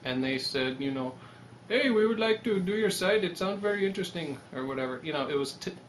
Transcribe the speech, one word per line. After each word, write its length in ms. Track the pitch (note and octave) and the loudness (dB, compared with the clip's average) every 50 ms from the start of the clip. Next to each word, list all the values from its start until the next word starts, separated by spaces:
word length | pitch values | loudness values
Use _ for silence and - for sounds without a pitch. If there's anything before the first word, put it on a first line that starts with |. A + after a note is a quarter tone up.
| - | -2
And 180 | C3+ B2+ B2+ | -2 0 0
they 160 | C3 C3 C3+ C3 | 0 0 0 -2
said, 420 | C3 - - C#3 C3 C3 C3 C3 | -2 -2 -2 0 0 0 -2 -2
you 100 | C#3 C#3 | -4 -4
know, 240 | C3+ C3+ C3 B2+ C3 - - - - - - - - - - | -2 -2 -4 -6 -6 -10 -16 -20 -20 -20 -20 -20 -20 -20 -8
Hey, 220 | - G#3 B3+ D4 C4+ | 0 0 2 4 4
we 180 | A#3 G#3+ G#3+ | 6 6 6
would 140 | A3 A3+ G#3 | 4 4 2
like 240 | A3+ A3 A3 A3 - | 4 2 2 2 2
to 160 | A#3+ G#3+ G3 | 0 0 2
do 160 | F3+ F3+ G#3 | 2 0 0
your 140 | A3 A3 G3 | 2 2 2
site. 340 | F3+ - - F#3 G#3 A3 F#3+ | 2 2 2 4 4 4 2
It 140 | F3 F3 - | 0 -2 -2
sounds 240 | F#3 F#3+ G3+ G3+ | -2 -2 -2 -2
very 240 | G3+ G#3 G3+ G3+ G3 | 0 0 0 2 0
interesting, 520 | G3 G3 G3+ F#3+ - - F3 E3 D3 C#3 B2 - - | 0 0 -2 -4 -4 -4 -6 -6 -4 -6 -8 -10 -12
or 140 | - C3 C3 | -8 -6 -4
whatever. 340 | C3+ C3+ B2+ C3 B2+ B2+ B2 | -4 -2 -2 -2 -4 -4 -6
You 120 | - D#3+ D3+ | -6 -4 -2
know, 140 | D3 C3+ B2+ | -2 0 0
it 60 | D3 | 0
was 180 | C#3+ C#3 C3 | 0 0 0
t- 200 | - - - - - - - | -4 -8 -8 -8 -8 -8 -16